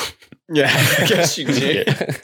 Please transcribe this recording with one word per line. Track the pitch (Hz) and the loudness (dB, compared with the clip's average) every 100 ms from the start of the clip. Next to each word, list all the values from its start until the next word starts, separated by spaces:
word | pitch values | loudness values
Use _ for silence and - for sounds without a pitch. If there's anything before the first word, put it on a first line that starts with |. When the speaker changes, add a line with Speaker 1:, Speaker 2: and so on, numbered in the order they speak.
| - - - - - | -4 -12 -20 -20 -4
Speaker 1:
Yeah, | 151 139 | 0 2
<laughs> | - 143 - | 2 2 2
I | - | 2
guess | 196 170 - | 2 0 -2
you | |
do. | - 135 139 185 - | -2 0 0 0 0
Speaker 2:
Yeah. | 147 - 139 | -2 -4 -8